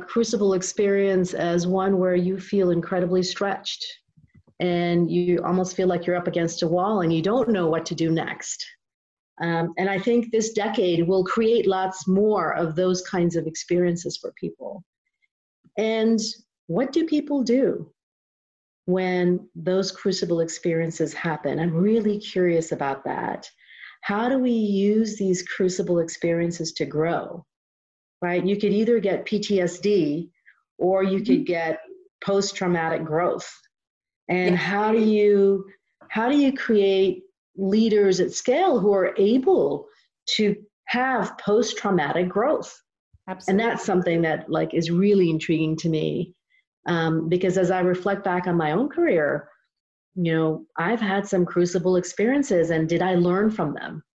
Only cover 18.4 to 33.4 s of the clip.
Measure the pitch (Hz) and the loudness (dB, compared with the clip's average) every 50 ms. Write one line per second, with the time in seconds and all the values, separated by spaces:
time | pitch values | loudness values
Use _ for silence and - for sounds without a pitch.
18.4 | _ _ _ _ _ _ _ _ _ 180 185 185 185 185 180 180 180 180 180 180 | _ _ _ _ _ _ _ _ _ -2 0 0 0 0 0 2 2 2 0 0
19.4 | - - _ 170 156 180 185 190 185 - - - - 196 185 - 190 170 170 165 | -4 -10 _ -8 -4 0 0 0 0 -2 -6 -4 -4 -2 -2 -2 -2 -2 0 -2
20.4 | 165 165 - - - 175 165 165 170 165 160 - 160 160 - - - 170 151 151 | -2 -4 -6 -4 -4 -2 -2 0 -2 -4 -2 -4 -4 -4 -4 -6 -6 -4 -4 -4
21.4 | - 139 139 151 165 175 156 165 190 214 220 233 202 214 208 208 - - - 190 | -4 -4 -4 -2 -2 -2 0 2 2 2 2 2 2 0 -2 -2 -6 -6 -2 0
22.4 | 180 175 165 165 165 - 160 - 143 139 135 - - - - - - - - - | 2 2 2 0 0 -2 -4 -4 -4 -4 -6 -6 -6 -8 -6 -6 -6 -6 -8 -8
23.4 | - - - _ _ _ - - - - - _ - - 202 214 233 247 269 262 | -10 -18 -20 _ _ _ -20 -20 -20 -20 -20 _ -6 -4 -2 0 0 0 2 2
24.4 | 254 247 233 226 214 202 202 190 202 208 214 220 226 214 - - 196 185 180 185 | 2 2 2 2 0 2 2 2 2 4 4 4 2 0 -2 -2 0 0 0 0
25.4 | - - - - 190 180 185 - 175 175 175 170 165 165 - - - 170 170 170 | -2 -8 -4 -2 0 0 0 -2 -2 0 0 0 0 -2 -4 -4 -2 0 0 0
26.4 | 170 170 170 - 160 160 - - 151 143 - 151 160 170 160 - - - - 175 | 0 -2 -2 -6 -8 -8 -6 -6 -6 -4 -2 -2 0 0 -2 -4 -4 -8 -12 -16
27.4 | - _ _ _ _ _ _ _ _ _ _ _ _ _ _ _ 180 175 175 180 | -18 _ _ _ _ _ _ _ _ _ _ _ _ _ _ _ -4 -2 -2 0
28.4 | 170 190 202 202 214 202 202 208 220 233 240 226 180 190 165 - - - 214 208 | 0 0 0 0 0 2 2 2 4 4 2 2 2 0 -2 -2 -2 -4 -4 -4
29.4 | 208 - 202 185 180 170 175 - - 208 208 185 156 147 147 165 165 - _ _ | 0 0 0 2 2 0 -2 -2 0 2 2 2 2 0 -2 -4 -6 -10 _ _
30.4 | _ - _ _ _ _ _ - 175 185 190 190 190 190 190 196 208 247 - - | _ -20 _ _ _ _ _ -2 0 0 2 2 2 0 0 0 2 2 2 2
31.4 | - 180 170 165 165 160 160 - - - - - - _ _ _ - 196 202 202 | 2 0 -2 -2 -2 -4 -4 -6 -8 -16 -20 -20 -20 _ _ _ -4 0 0 0
32.4 | 196 - - - 190 180 175 165 160 160 160 160 160 160 151 165 180 - - 175 | 0 -2 -4 -4 -2 0 0 0 0 -2 -2 -4 -4 -2 -2 0 0 0 -2 -4